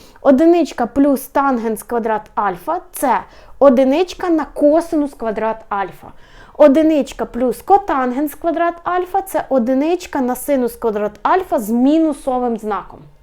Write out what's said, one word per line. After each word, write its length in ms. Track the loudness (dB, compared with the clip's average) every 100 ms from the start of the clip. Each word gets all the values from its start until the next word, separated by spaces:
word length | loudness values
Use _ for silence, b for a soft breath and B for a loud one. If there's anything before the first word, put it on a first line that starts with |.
| B B
Одиничка 640 | 4 6 6 4 2 -2 -4
плюс 360 | 2 2 2
тангенс 600 | -2 -2 0 0 -2 -6
квадрат 380 | -6 -4 -2 -4 -6 -4
альфа — 460 | -4 -4 -6 -6 -8
це 280 | -4 -2 -2 -4 b b b
одиничка 720 | 4 6 4 2 0 -4 -2
на 160 | -2 -2
косинус 680 | 0 2 2 0 -2 -2
квадрат 440 | -4 -6 -4 -4 -6 -8
альфа. 380 | -6 -6 -10 -20 -20 b b b b
Одиничка 680 | 6 6 4 2 0 -6 -8
плюс 360 | -2 -2 -2
котангенс 760 | 2 2 2 -2 -2 -2 -6 -4
квадрат 380 | -4 -2 -2 -4
альфа — 380 | -4 -4 -2 -4 -4
це 180 | -6 -2
одиничка 720 | -2 0 0 0 -2 -4 -4
на 140 | -4 -4
синус 400 | -2 -2 -2 -4
квадрат 440 | -4 -4 -6 -4
альфа 360 | -2 -2 -2 -4
з 100 | -2
мінусовим 880 | 0 2 2 0 -2 -4 -4 -2 -6
знаком. 420 | -6 -8 -10 -20 -20 _